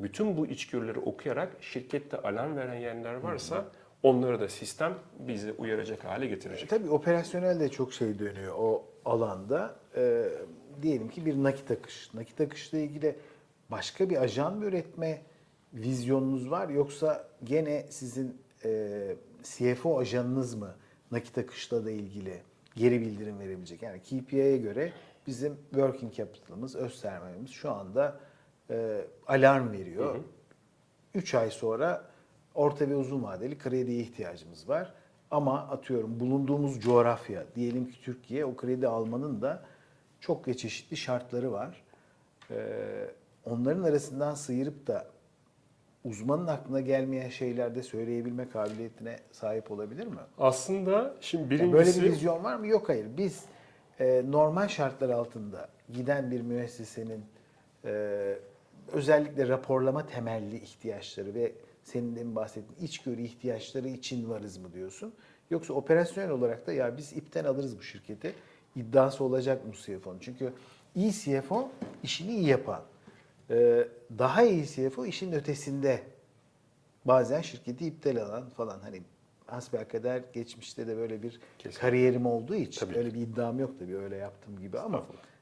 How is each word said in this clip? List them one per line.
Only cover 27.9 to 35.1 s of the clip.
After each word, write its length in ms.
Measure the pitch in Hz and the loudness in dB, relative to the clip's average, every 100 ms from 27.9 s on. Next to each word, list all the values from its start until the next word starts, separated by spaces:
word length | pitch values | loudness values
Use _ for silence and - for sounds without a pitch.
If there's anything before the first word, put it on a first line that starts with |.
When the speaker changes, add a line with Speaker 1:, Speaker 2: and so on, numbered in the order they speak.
| 113 143 - - - _ _ - | 2 2 -2 -16 -20 _ _ -6
Speaker 2:
e, 300 | 117 113 104 - - - | -4 -2 -4 -6 -12 2
alarm 460 | 135 135 139 120 | 8 8 8 2
veriyor. 420 | 101 87 90 139 | -4 -6 -4 -2
Speaker 1:
Hı 40 | 104 | -2
hı. 40 | 82 - _ _ _ _ _ _ _ | -8 -18 _ _ _ _ _ _ _
Speaker 2:
Üç 200 | 196 - | -6 0
ay 160 | 127 113 | 2 2
sonra 540 | - 113 113 165 175 - - _ _ _ | 0 -2 0 0 -2 -8 -20 _ _ _
orta 340 | - 147 147 143 | 2 2 4 2
ve 80 | 143 | 2
uzun 260 | 131 139 | 0 -2
vadeli 360 | 107 92 123 147 | -4 -4 -6 -6
krediye 420 | 131 127 127 120 | -2 0 0 -2
ihtiyacımız 680 | 110 - 90 85 80 82 - | -4 -6 -10 -10 -16 -16 -2
var. 260 | 156 185 - _ | -2 -2 -12 _